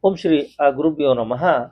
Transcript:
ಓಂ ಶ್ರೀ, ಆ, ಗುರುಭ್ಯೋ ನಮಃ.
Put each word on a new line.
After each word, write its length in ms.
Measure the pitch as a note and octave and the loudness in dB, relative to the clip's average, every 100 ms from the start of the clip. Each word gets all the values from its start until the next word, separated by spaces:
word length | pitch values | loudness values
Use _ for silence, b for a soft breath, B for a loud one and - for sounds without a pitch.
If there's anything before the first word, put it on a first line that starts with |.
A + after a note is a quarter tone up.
ಓಂ 120 | F#3+ F#3 | 0 0
ಶ್ರೀ, 380 | F3+ D#3 C#3+ - | 0 0 -2 0
ಆ, 80 | D3 | 0
ಗುರುಭ್ಯೋ 460 | C3 D#3 D3+ C#3+ | 2 -2 0 0
ನಮಃ. 300 | B2 A2+ B2 F3 C#3+ A#2+ | 0 -2 -2 0 -2 -4